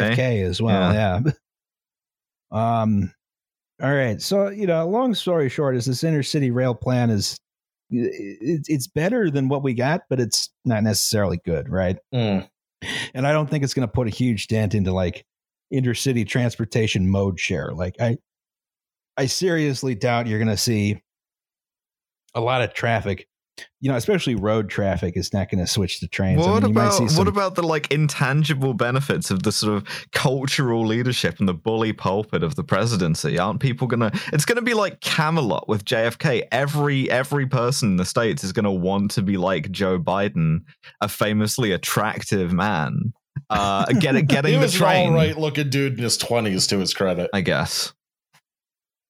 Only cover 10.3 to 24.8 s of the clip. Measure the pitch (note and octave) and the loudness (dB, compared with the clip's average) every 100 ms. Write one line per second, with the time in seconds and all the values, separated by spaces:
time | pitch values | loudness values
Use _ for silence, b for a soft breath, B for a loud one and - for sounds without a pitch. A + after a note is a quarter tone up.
10.3 | - - _ B2 A2 A2 G2 - G#2+ F#2+ | -2 -4 _ -2 2 2 2 0 2 0
11.3 | F2 F2+ D#2+ - F#2 F#2 F#2 _ B2 G#2+ | 0 -2 -4 -2 -2 0 -2 _ -2 0
12.3 | G2 - _ _ _ B B B B2+ C#3 | -2 -4 _ _ _ B B B -2 2
13.3 | D3+ D3 D3+ C3+ C#3 A#2 B2+ A2+ - B2+ | 2 0 -2 0 -2 0 0 -2 0 0
14.3 | G#2+ - A2 G#2 G#2+ F#2+ F#2 F2+ - _ | 0 0 0 2 2 0 0 -2 -4 _
15.3 | _ _ _ _ C3+ B2 A2+ C#3 A#2+ G2 | _ _ _ _ -2 0 0 0 0 0
16.3 | C3 A#2+ - A2+ A#2+ A2 G#2+ F#2 G2 G2 | 0 -2 -2 -4 0 0 2 2 2 0
17.3 | F2 - F2+ - D#2+ F2+ - A#2+ B2 _ | -2 -4 -4 -4 -6 -8 -2 -2 -2 _
18.3 | _ _ _ _ _ _ _ _ - C3 | _ _ _ _ _ _ _ _ -4 -4
19.3 | - F#3 E3 D3 B2+ C3+ G#2+ - A#2+ A#2+ | 0 0 2 0 0 -4 0 0 0 0
20.3 | G#2+ A2+ G2+ A#2+ A2 G#2 G2+ _ _ _ | 0 0 0 0 2 0 -2 _ _ _
21.3 | _ _ _ _ _ _ _ _ _ _ | _ _ _ _ _ _ _ _ _ _
22.3 | A#2+ A#2 B2+ A2+ - A#2 A2 G2+ F#2+ - | -4 0 0 0 -2 0 0 0 -4 -8
23.3 | _ _ - B _ C3+ B2 G3 F#3+ C#3+ | _ _ -20 B _ -2 0 2 0 0
24.3 | A2 G#2 A2 G2 - | 0 0 0 0 -2